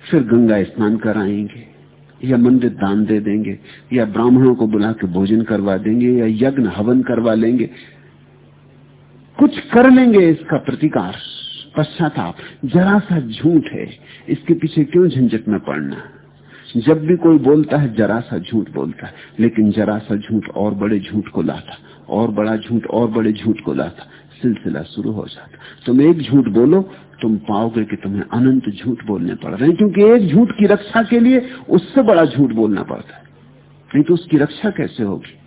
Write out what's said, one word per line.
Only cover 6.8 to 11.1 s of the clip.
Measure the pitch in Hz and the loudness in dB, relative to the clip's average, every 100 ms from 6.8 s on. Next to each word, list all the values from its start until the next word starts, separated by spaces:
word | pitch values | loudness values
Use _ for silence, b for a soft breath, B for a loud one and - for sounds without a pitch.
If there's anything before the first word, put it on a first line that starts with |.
| 107 127 | 0 0
करवा | 123 117 117 | 0 -2 0
लेंगे, | 110 113 123 117 B B B B B _ _ _ _ _ _ _ _ _ - _ - | 0 0 0 -4 B B B B B _ _ _ _ _ _ _ _ _ -20 _ 0
कुछ | - - | 0 0
कर | - 233 262 | 0 4 6
लेंगे | 254 254 208 170 | 6 6 6 4
इसका | 156 - 151 | 2 -2 -4
प्रतिकार, | 143 123 151 147 92 | -4 -4 -2 -2 -6